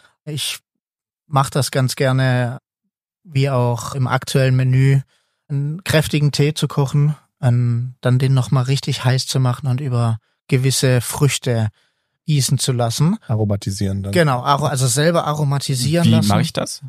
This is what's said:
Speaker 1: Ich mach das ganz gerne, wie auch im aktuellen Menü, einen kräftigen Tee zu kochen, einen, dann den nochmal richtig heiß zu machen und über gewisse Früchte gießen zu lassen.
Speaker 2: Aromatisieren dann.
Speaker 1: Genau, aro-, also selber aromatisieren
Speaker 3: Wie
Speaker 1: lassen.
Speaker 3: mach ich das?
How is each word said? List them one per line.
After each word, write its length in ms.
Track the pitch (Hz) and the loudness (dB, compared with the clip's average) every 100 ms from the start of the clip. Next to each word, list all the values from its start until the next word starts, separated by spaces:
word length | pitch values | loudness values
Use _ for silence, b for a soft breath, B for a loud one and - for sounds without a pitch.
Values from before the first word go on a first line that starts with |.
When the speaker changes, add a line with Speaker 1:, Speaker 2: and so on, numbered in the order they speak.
| b b 151 | b b -12
Speaker 1:
Ich 340 | 151 - - _ _ _ _ _ _ _ | -8 -8 -10 _ _ _ _ _ _ _
mach 220 | 139 139 | -2 0
das 220 | 147 120 | -2 -2
ganz 240 | 143 127 - | -2 -2 0
gerne, 640 | 135 131 131 127 120 127 - _ _ _ _ _ | 0 0 0 0 -2 -6 -16 _ _ _ _ _
wie 260 | 185 139 135 | -6 -2 0
auch 440 | 127 123 117 - 139 | 2 0 -2 -6 -4
im 120 | 123 | -2
aktuellen 480 | 123 - 139 131 127 | -2 -2 0 2 2
Menü, 460 | 127 131 135 135 - _ _ _ - | 2 4 4 2 0 _ _ _ -8
einen 340 | 143 143 165 | -6 -6 -6
kräftigen 480 | - 156 - 151 147 | 0 0 2 0 0
Tee 220 | - 147 | 2 0
zu 140 | 151 147 | 0 -2
kochen, 480 | - 135 143 147 147 _ _ | -2 0 2 0 -2 _ _
einen, 560 | 127 120 120 117 123 - | 0 2 2 0 -4 -4
dann 180 | 127 127 | 0 2
den 140 | 131 | 2
nochmal 300 | 135 117 127 123 | 2 2 0 0
richtig 380 | 139 - 131 127 | -2 -2 -2 0
heiß 220 | 127 - | 0 0
zu 120 | 135 | -2
machen 280 | 127 120 135 | 0 -2 -4
und 140 | 127 | -4
über 360 | 147 123 117 110 _ _ - | -2 -2 0 -2 _ _ -2
gewisse 520 | 131 131 - 131 123 | 0 2 2 2 2
Früchte 680 | - - 143 - 131 113 107 - _ _ _ _ - | 0 0 0 0 -2 -2 -2 -6 _ _ _ _ -2
gießen 320 | 147 - 135 | 0 0 0
zu 140 | - | 0
lassen. 460 | 120 117 - 156 220 - | 0 0 0 0 -2 -2
Speaker 2:
Aromatisieren 760 | 110 104 101 - 98 98 98 | -2 0 -2 -4 -4 -4 -4
dann. 80 | 98 | -2
Speaker 1:
Genau, 280 | 175 151 123 | 2 2 2
aro-, 240 | 127 233 147 | 2 2 0
also 200 | 131 131 | 0 0
selber 380 | 117 160 170 151 | 2 2 2 0
aromatisieren 800 | 147 143 139 - 131 143 165 165 | -2 -2 -2 -2 -2 0 2 4
Speaker 3:
Wie 40 | |
Speaker 1:
lassen. 160 | 110 104 | 4 4
Speaker 3:
mach 100 | 107 | 2
ich 140 | 165 | 0
das? 280 | - - - | -4 -8 -8